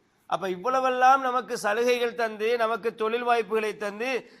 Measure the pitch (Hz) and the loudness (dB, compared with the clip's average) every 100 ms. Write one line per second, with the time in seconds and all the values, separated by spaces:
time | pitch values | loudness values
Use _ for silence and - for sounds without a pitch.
0 | _ _ - 170 185 185 220 262 262 254 | _ _ -6 -4 -4 -4 -2 0 2 4
1 | 254 269 262 247 202 240 208 214 247 247 | 6 6 4 -2 -4 -4 -2 0 2 2
2 | 240 226 226 214 220 240 220 226 220 220 | 0 -2 -4 -2 -2 0 0 -2 -4 -4
3 | 220 233 240 233 214 220 214 208 208 202 | -2 -2 2 0 2 -2 -2 -4 -8 -4
4 | 247 247 - - | -4 -4 -6 -16